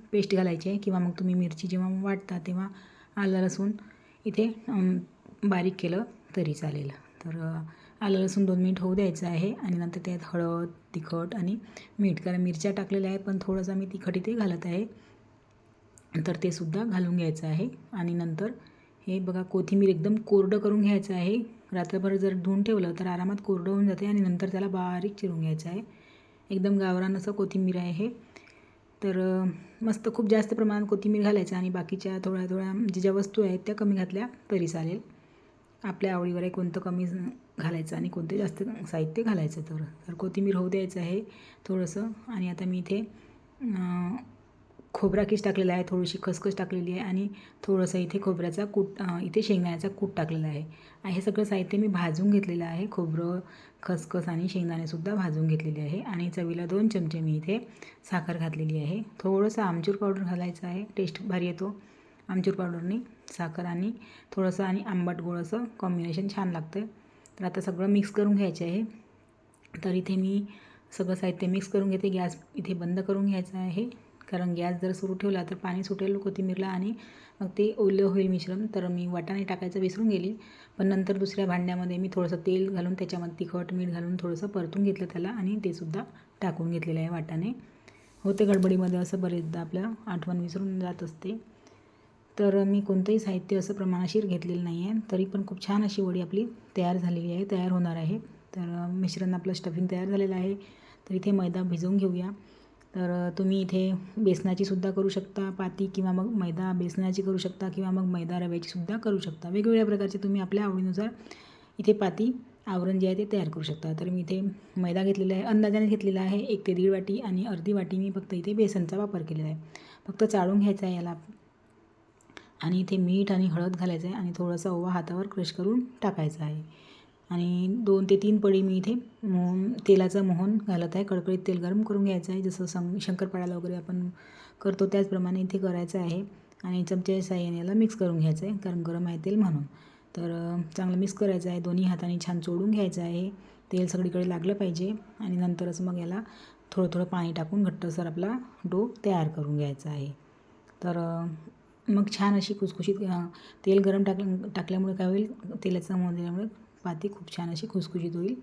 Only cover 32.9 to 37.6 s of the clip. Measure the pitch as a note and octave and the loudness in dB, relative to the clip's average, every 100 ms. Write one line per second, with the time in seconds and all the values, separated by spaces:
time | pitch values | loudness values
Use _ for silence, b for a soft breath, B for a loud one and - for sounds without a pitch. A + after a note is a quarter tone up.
32.9 | F3+ G3 G3 G3 A3 G3 F#3 G#3+ G#3+ G#3 | 2 2 2 2 2 2 2 -2 0 2
33.9 | F#3+ F#3 G3 B3 - - F#3+ D#3+ D#3+ D#3+ | 2 0 -4 -6 -8 -2 0 0 -2 -4
34.9 | G3 - B B B B B B _ G3+ | -4 -10 B B B B B B _ -8
35.9 | - G3 F3+ F3 F3 F3+ F#3 F3 F3 F3+ | -2 0 0 0 0 -2 0 -2 -2 -2
36.9 | F3+ F3+ F#3 F3 - - - | -2 -2 -2 -6 -10 -16 -6